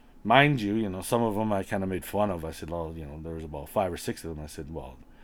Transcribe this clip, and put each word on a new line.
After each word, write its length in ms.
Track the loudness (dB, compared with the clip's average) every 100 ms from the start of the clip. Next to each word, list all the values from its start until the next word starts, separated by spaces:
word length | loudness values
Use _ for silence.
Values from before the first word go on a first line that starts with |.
| -20 -4 6
Mind 340 | 8 8 6
you, 140 | 2
you 160 | 0 0
know, 120 | -4
some 200 | 0 2
of 160 | 4 2
'em 160 | 2
I 100 | 0
kinda 240 | 0 -2 0
made 160 | -2
fun 260 | -2 0 2
of. 120 | 0
I 80 | -6
said, 180 | -8 -6
well, 240 | -6 -6
you 120 | -8 -10
know, 160 | -10
there 120 | -8 -8
was 100 | -8
about 240 | -10 -4
five 240 | 0 0
or 40 | 0
six 280 | -6 -6 -6
of 100 | -8
them. 80 |
I 40 | -10
said, 260 | -10 -10
"Well, 240 | -10 -10 -14 -20 -20